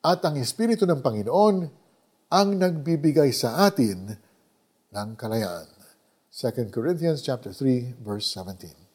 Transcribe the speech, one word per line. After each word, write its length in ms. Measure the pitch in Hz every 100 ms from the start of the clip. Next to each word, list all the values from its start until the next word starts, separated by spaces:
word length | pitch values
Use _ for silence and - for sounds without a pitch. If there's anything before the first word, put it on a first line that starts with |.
At 160 | 160 180 165
ang 80 |
Espiritu 480 | 147 120 - 226 226
ng 160 | 185 151
Panginoon 560 | 123 107 104 170 214 190 160 _ _ _ _ _ _
ang 200 | 180 202 196
nagbibigay 720 | 185 160 147 160 160 151 143
sa 320 | 117 123 127
atin 560 | 202 196 113 92 98 107 _ _ _ _ _ _ _
ng 180 | 101 104
kalayaan. 560 | 110 113 113 98 85 80 _ - _ _ _ _
Second 480 | - 120 120 101
Corinthians 480 | 117 131 175 165 151
chapter 320 | - 123 -
three, 400 | - 135 127 120 120
verse 240 | 110 104 -
seventeen. 480 | 95 90 95 85 _ _